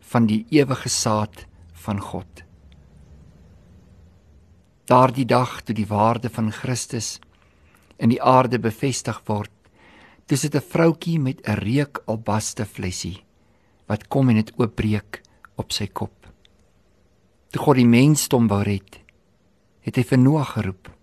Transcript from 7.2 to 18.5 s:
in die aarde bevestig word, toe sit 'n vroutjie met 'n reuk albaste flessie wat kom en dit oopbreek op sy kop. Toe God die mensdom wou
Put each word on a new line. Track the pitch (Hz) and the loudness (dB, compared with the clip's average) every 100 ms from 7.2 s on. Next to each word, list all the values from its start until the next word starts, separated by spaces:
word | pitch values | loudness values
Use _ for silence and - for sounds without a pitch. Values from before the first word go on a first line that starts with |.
| _ _ _ _ _ _ _ _ | _ _ _ _ _ _ _ _
in | 117 | 0
die | 120 | 2
aarde | 131 131 123 120 | 4 4 4 0
bevestig | 113 107 143 120 - 110 - | -4 -4 -6 -6 -8 -10 -6
word, | 104 104 _ _ _ _ - - _ _ | -6 -6 _ _ _ _ -20 -20 _ _
toe | 143 | -2
sit | 151 | -2
'n | 147 | -4
vroutjie | - 160 165 160 - 165 | -4 2 2 2 -2 -2
met | 131 - - | -2 -4 -4
'n | 104 | -4
reuk | 101 131 143 - - | 0 -2 -2 -6 -6
albaste | 113 113 107 107 - | -6 -2 -4 -4 -8
flessie | 107 - 95 90 87 87 _ _ _ _ _ _ _ | -10 -6 -8 -6 -10 -12 _ _ _ _ _ _ _
wat | 107 - | -8 -4
kom | 139 131 | 0 4
en | 110 | 2
dit | 110 - | 0 -2
oopbreek | 120 - 107 104 - - _ _ _ - | -4 -2 -2 -4 -6 -20 _ _ _ -14
op | - | -10
sy | - 101 | -8 -8
kop. | - 107 _ - - _ _ _ _ _ _ _ _ _ _ _ | -8 -10 _ -20 -20 _ _ _ _ _ _ _ _ _ _ _
Toe | 139 | -4
God | - 131 | 2 4
die | 120 | 6
mensdom | 117 139 151 - 131 | 6 6 4 2 2
wou | 113 | 2